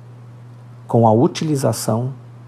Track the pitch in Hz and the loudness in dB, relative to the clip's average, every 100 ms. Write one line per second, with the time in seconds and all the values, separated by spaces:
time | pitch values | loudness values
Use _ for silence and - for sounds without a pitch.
0 | - - - - - - - - - 117 | -20 -20 -20 -20 -20 -20 -20 -18 -2 2
1 | 113 110 175 - 160 139 131 113 - 113 | 4 4 2 -2 -4 -2 -2 -4 -4 -4
2 | 131 131 - - | -4 -10 -18 -20